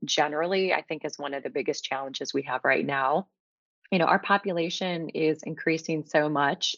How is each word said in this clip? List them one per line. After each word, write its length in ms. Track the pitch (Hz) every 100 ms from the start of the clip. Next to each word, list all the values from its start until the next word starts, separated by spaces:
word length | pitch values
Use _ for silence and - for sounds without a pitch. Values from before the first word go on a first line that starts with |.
| 147
generally, 640 | - 147 151 170 190 190
I 120 | 160
think, 200 | - 156
is 140 | 151 -
one 160 | 143
of 80 | 139
the 80 | 135
biggest 340 | 143 135 139
challenges 480 | - 135 135 135 139
we 100 | 139
have 180 | 139 127
right 220 | 135 135 143
now. 420 | 139 131 156 190 _ _ _ _ _ _
You 80 | 185
know, 60 | 160
our 140 | 196
population 920 | - 202 202 170 170 - 185 175 160
is 340 | - 156 156
increasing 640 | - 160 - 160 160 160 147
so 240 | 156 151
much, 460 | 147 143 175 -